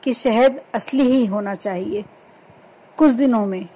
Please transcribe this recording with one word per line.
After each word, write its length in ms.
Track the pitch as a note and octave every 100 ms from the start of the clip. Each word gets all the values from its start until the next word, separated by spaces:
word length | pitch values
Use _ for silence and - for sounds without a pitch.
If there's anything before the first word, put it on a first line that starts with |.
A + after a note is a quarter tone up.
कि 100 | -
शहद 480 | A#3+ C4 A3+ C4 C4 -
असली 300 | G#3+ - C4+
ही 220 | C4 C4 A3+
होना 300 | G#3 G3+ G3
चाहिए। 500 | G#3 F#3 G3 G#3 G#3 _ _ _ _ - - _ _ -
कुछ 140 | D#4
दिनों 340 | A#3+ C#4 A#3 G3+
में 240 | F#3 F#3